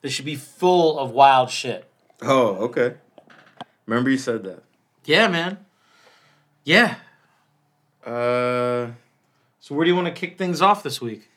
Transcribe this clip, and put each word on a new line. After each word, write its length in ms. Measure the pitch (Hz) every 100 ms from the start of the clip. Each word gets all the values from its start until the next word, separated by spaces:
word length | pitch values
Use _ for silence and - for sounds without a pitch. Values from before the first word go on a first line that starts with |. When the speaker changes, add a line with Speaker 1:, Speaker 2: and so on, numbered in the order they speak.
Speaker 1:
This 120 | 139
should 120 | 127 139
be 100 | 139
full 640 | - - 180 180 165 151
of 100 | 131
wild 400 | 120 139 131 123
shit. 400 | - 131 95 - _ _ _
Speaker 2:
Oh, 280 | 117 135 113 95 117
okay. 280 | 127 123 123 _ - _ - _ _ - _ -
Remember 240 | 117 127
you 80 | 131
said 240 | 127 113
that. 180 | 98 87 _ _ _ _
Speaker 1:
Yeah, 240 | - 160 220
man. 300 | 170 170 196 _ _ _ _ _ _ _ _ _ _
Yeah. 340 | - 185 233 - - _ _ _ _ _ _ _ _ _ -
Speaker 2:
Uh, 840 | 120 120 123 123 123 123 123 120 117 _ _ _ _ _ _
Speaker 1:
So 120 | -
where 100 | 143
do 60 | 165
you 60 | 180
wanna 160 | 180
kick 260 | 175 180 -
things 240 | 185 160
off 220 | 190 202
this 180 | 143 -
week? 260 | 117 107 _